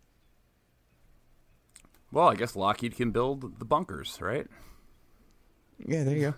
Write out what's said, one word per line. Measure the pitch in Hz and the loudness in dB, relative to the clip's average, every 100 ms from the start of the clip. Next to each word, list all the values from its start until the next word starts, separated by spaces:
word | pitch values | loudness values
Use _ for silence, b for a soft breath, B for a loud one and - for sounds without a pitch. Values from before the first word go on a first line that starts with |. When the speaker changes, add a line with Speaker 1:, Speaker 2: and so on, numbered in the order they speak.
| _ _ _ _ _ _ _ _ _ _ - - _ - _ _ _ - - - - | _ _ _ _ _ _ _ _ _ _ -20 -20 _ -20 _ _ _ -20 -20 -20 -4
Speaker 1:
Well, | 139 170 | 4 6
I | 101 | 4
guess | 117 98 | -2 0
Lockheed | 95 107 120 - | 0 0 -2 0
can | 120 | 0
build | 107 131 139 127 - | 2 0 -2 -8 -10
the | 113 | 0
bunkers, | 147 185 78 67 - | 0 0 -8 -10 -6
right? | 87 135 - b b b b b b - - _ _ _ _ - | -4 -4 -6 b b b b b b -20 -20 _ _ _ _ -14
Speaker 2:
Yeah, | - 160 | -4 0
there | 135 151 | 0 2
you | |
go. | 147 | 0